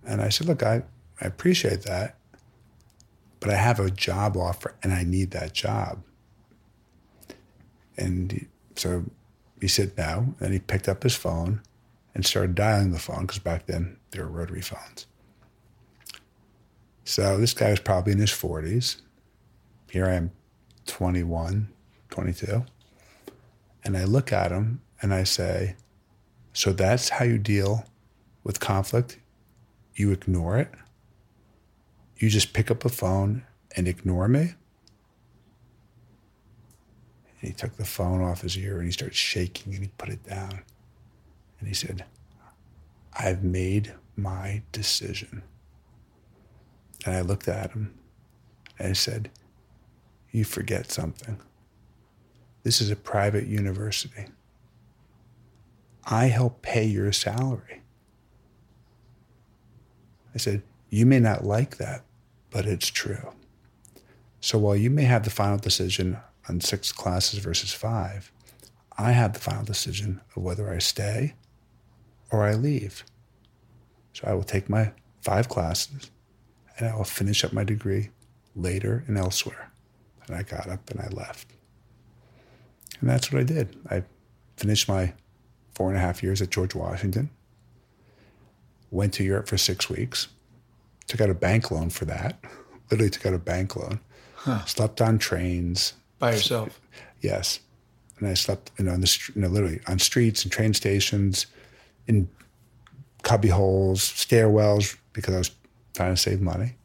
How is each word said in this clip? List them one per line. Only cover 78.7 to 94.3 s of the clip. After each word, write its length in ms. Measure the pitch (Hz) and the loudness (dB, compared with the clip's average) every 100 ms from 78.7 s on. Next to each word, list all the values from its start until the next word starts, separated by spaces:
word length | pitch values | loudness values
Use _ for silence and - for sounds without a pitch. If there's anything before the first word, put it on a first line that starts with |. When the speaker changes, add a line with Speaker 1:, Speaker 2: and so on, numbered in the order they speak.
| 95 104 117 127 | -2 0 -2 0
Speaker 1:
and 100 | 104 | 0
elsewhere." 540 | 92 - - - - _ _ _ _ _ - | 0 -2 -6 -8 -20 _ _ _ _ _ -12
And 100 | 87 | -10
I 60 | |
got 260 | 95 87 95 | -8 -8 -8
up 220 | 95 - | -10 -10
and 100 | - | -10
I 60 | - | -8
left. 440 | 92 - - - - _ _ _ _ _ _ _ - - - - _ - - | -10 -12 -14 -18 -20 _ _ _ _ _ _ _ -20 -20 -20 -20 _ -20 -4
And 80 | 123 | 2
that's 220 | 127 127 | 2 2
what 100 | 139 | 0
I 40 | |
did. 320 | 127 160 113 - - | 0 0 -2 -6 -6
I 120 | 95 95 _ _ _ _ - | -6 -6 _ _ _ _ -6
finished 320 | 101 104 - | 0 0 2
my 240 | 98 92 - _ _ _ _ _ | 0 0 -4 _ _ _ _ _
four 140 | - 95 | -4 0
and 80 | 95 | 2
a 40 | |
half 220 | 92 87 | 0 0
years 180 | 95 98 | -2 0
at 80 | 95 | 0
George 240 | - 92 | -2 -2
Washington, 560 | - 82 90 101 101 143 - _ _ _ _ _ _ _ _ _ _ _ _ _ _ _ | -2 -6 -2 -2 -2 -4 -8 _ _ _ _ _ _ _ _ _ _ _ _ _ _ _
went 220 | 90 101 | 0 0
to 80 | - | 0
Europe 220 | 95 98 110 | 0 0 0
for 100 | 101 | 0
six 300 | - 92 - | 0 0 -4
weeks, 380 | - 123 - - - _ - _ _ _ _ - | -2 -4 -4 -8 -10 _ -20 _ _ _ _ -8
took 140 | 113 | 2
out 80 | 107 | 2
a 40 | |
bank 360 | 87 90 110 - | 4 4 4 2
loan 200 | 80 82 | -2 -2
for 160 | - 78 | -2 -4
that, 360 | 78 92 - - - - - - | -4 -4 -6 -14 -20 -20 -20 -2
literally 200 | 110 107 | 2 2
took 160 | - 110 | 2 0
out 80 | |
a 40 | 92 | -2
bank 380 | 87 87 95 - | 0 -2 -2 -4
loan, 240 | 87 107 - - - | -6 -6 -8 -20 -20